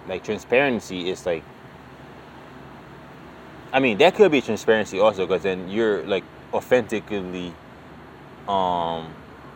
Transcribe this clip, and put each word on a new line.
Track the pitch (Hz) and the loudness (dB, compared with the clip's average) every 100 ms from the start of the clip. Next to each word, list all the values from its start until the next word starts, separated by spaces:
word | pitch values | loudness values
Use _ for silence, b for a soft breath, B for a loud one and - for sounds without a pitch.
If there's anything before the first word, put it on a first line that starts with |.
| - | -10
Like, | 92 | -10
transparency | - 104 - 123 143 113 - 92 87 | -6 -8 0 0 2 -2 -6 -8 -6
is, | 90 92 | -6 -4
like, | 82 - - - - - - - - - - - - - - - - - - - - - - - | -6 -6 -20 -20 -20 -20 -20 -20 -20 -20 -20 -20 -20 -20 -20 -20 -20 -20 -20 -20 -20 -20 -20 -4
I | 135 | 0
mean, | 135 98 | 2 6
that | 165 - | 4 8
could | 196 | 6
be | 147 | 6
transparency | 117 107 - 110 98 95 | 0 -4 2 2 2 2
also, | 107 98 90 | 2 2 -2
'cause | 92 | 0
then | 98 92 92 | -2 -4 -6
you're, | 101 113 101 | -2 0 0
like, | 92 95 - - - | -2 -4 -4 -20 -8
authentically, | - - 127 104 107 - 104 92 90 87 85 - - - - - - - - - | -8 2 2 2 -6 -6 -8 -6 -8 -10 -12 -20 -20 -20 -20 -20 -20 -20 -16 -4
um, | 98 92 87 85 82 82 80 - - - | -2 0 -2 -4 -6 -10 -16 -20 -20 -20